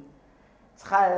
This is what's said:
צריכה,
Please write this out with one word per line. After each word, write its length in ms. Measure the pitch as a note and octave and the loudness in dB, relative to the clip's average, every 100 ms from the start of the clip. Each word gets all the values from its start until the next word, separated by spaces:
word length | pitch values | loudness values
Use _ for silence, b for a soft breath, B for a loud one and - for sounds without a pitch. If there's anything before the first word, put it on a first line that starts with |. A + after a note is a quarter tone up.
| - - b b b b b _ | -20 -20 b b b b b _
צריכה, 320 | - G3 F#3+ | -4 0 0